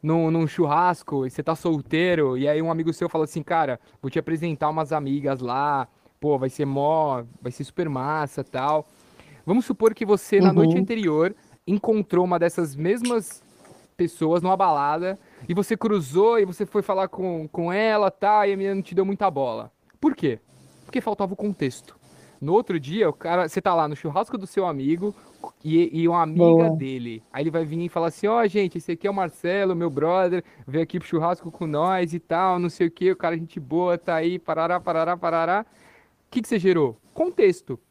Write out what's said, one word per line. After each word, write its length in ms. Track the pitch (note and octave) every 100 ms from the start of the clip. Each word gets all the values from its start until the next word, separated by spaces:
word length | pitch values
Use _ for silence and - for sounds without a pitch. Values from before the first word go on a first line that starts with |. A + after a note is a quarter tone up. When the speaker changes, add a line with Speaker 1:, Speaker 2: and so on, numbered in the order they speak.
Speaker 1:
num, 280 | D3+ E3 D#3+
num 160 | E3 D#3+
churrasco 800 | - D#3+ D3 F3+ E3+ - C#3+ C3
e 40 |
você 120 | -
tá 140 | D3 D#3+
solteiro, 800 | F3 D#3 - D#3+ F3+ F3 C#3+ B2+
e 80 | C#3
aí 160 | D3+
um 80 | E3
amigo 220 | E3 E3
seu 160 | D#3+ F3
fala 160 | D#3+
assim, 180 | D#3 E3+
"Cara, 380 | D3 E3+ D3 B2 _ _
vou 80 | C#3
te 80 | E3
apresentar 480 | D3+ D#3+ E3+ D3 D3+
umas 220 | D#3 D#3
amigas 480 | D#3 C#3 C#3 C#3 C3+
lá, 480 | B2 B2+ C#3+ C#3 B2 _ _ _
pô, 180 | D3 C#3+
vai 100 | C3
ser 160 | -
mó, 600 | C#3+ C3+ C#3+ D#3+ D3+ B2+ A#2 -
vai 80 | B2
ser 140 | B2
super 240 | C#3 - E3+
massa, 560 | C3+ C3+ D#3 D3 -
tal." 420 | C3+ C3 C3+ D#3 D3+ _ _ _ - -
Vamos 200 | - G#3+
supor 300 | A#3+ - A3
que 100 | A3 G#3
você, 340 | G3+ - G3
na 120 | F#3+
noite 220 | F3 D#3+ E3+
Speaker 2:
Uhum. 60 |
Speaker 1:
anterior, 520 | F#3+ A#3 F#3+ D3+ E3+ - _ _ -
encontrou 580 | G3 - A3 F#3 F3
uma 140 | F3+ F3
dessas 380 | E3+ E3+ E3 C#3
mesmas 680 | D#3+ A#3 A#3+ A#3+ - - _ _ - - _ _
pessoas 460 | E3+ - D#3 F3
numa 140 | F3 F#3+
balada, 640 | F#3+ D3 C#3+ D#3 F3+ G3 _ - B2+
e 60 |
você 220 | F3 G3+ A3+
cruzou, 640 | A3+ G#3 C#3 D#3 G#3+ A#3
e 60 |
você 200 | G3 F3 G3+
foi 160 | G#3
falar 260 | G3 F#3+ F#3+
com, 400 | - F#3 E3+ D#3
com 240 | - E3+
ela, 380 | F#3 A3 G#3+ G3+
tá, 360 | - G3+ G#3+ G3+
e 60 |
a 40 | G3
menina 180 | G3 G3
não 60 |
te 120 | -
deu 100 | F3 F#3+
muita 220 | G3 G3+
bola. 420 | C#3 C3 A2+ A2+ _ _ _
Por 140 | D4+
quê? 240 | - D3+ A2+ _ _ - _
Porque 160 | - B3+
faltava 320 | A#3 G#3 G3
o 40 | G3
contexto. 600 | G#3 G3 C3+ - - - _ - - _
No 120 | C#3
outro 260 | F#3+ B3 F3
dia, 300 | C3+ F#3+ F#3+
o 40 |
cara, 340 | C#3+ E3 F3 E3
você 140 | -
tá 120 | F#3+
lá 140 | E3+ D3+
no 80 | D3
churrasco 400 | E3+ D3 A3+ A#3
do 100 | F#3
seu 200 | - F#3
amigo, 480 | D3 C3+ E3+ G3+ G3 - - - _
e, 380 | D3+ D#3+ F3 D#3
e 60 | E3
uma 140 | E3+
amiga 220 | E3 D#3+ E3+ E3
Speaker 2:
Boa. 60 | E3
Speaker 1:
dele. 520 | D#3+ C3+ C3 A#2+ A2+ _
Aí 120 | B2+
ele 60 | D#3
vai 120 | D#3+
vir 140 | D#3+ E3
e 80 | E3+
falar 200 | - E3
assim, 180 | - G3+
"Ó, 180 | A#3 A3
gente, 300 | G3+ F#3+ F3
esse 140 | -
aqui 140 | E3 G3+
é 40 |
o 40 |
Marcelo, 640 | G3+ F3+ - E3+ G3 F#3+ E3+
meu 120 | E3+
brother, 540 | C#3 D#3 F3+ F3+ F3+ - - C3
veio 160 | C#3+
aqui 160 | E3 F3+
pro 100 | -
churrasco 420 | E3 E3 F3 E3+
com 140 | - E3
nós 440 | D3 E3+ F#3 F3
e 60 | E3+
tal, 400 | _ E3 F#3+ F3+
não 100 | F3
sei 200 | - E3+
o 20 |
quê, 220 | E3 F3+
o 40 | F#3
cara, 200 | E3+ E3
gente 220 | E3 -
boa, 360 | C3 D#3+ F3+ F3
tá 200 | F3 E3
aí, 220 | E3+ F3+
parará, 400 | - D#3+ E3 F3+
parará, 360 | F3+ E3 E3 F3
parará." 480 | E3+ E3 E3 F#3+ A3+ _ _ - _ _ _
O 40 |
que 100 | -
que 60 | A3
você 100 | A3
gerou? 380 | F#3 E3+ C#3 A2+ _
Contexto. 640 | - F4 F4 G#3 F3 _ B2 _